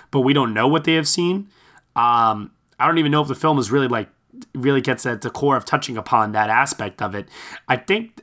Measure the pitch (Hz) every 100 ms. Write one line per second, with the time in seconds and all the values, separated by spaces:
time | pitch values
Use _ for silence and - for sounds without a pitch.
0 | - 139 127 143 120 110 127 156 156 160
1 | 147 - 175 190 202 _ _ - _ -
2 | 120 117 113 107 101 _ _ - 143 165
3 | 147 151 147 127 160 143 104 139 131 117
4 | 98 _ _ - - 135 131 139 135 123
5 | 127 113 117 - 143 131 - 147 147 113
6 | - 120 107 107 107 113 135 - 104 -
7 | 101 101 - - - - - 127 - 208
8 | 226 -